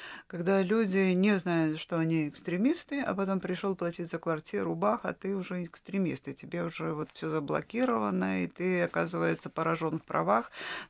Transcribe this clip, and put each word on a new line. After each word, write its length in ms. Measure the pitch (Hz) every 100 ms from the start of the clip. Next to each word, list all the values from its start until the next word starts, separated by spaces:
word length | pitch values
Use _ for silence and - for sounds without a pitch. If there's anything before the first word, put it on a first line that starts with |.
| - - -
когда 340 | 170 175 196
люди 520 | 185 220 208 190 190
не 240 | 180 202 196
знают, 420 | 180 170 156 156
что 180 | - 170
они 300 | 160 165 147
экстремисты, 720 | - - 180 247 349 - 285
а 120 | 233 190
потом 240 | 196 190
пришел 360 | 185 185 196 190
платить 320 | 170 170 170
за 80 | 165
квартиру, 560 | 170 156 - 202 175 165
бах, 260 | 202 226
а 100 | 180
ты 200 | 170 190 196
уже 260 | 180 180
экстремист, 640 | 170 - - 196 175 131 -
и 60 |
тебе 300 | 135 - 170 170
уже 280 | - 160
вот 180 | 151 156
все 160 | - 160
заблокировано, 1120 | 156 143 151 - 226 254 226 208 185 190 185
и 40 | 175
ты, 340 | - 185 180
оказывается, 680 | 175 165 170 165 165 165 156
поражен 500 | - 160 165 160 156
в 40 |
правах, 480 | - 156 165 220 - - - -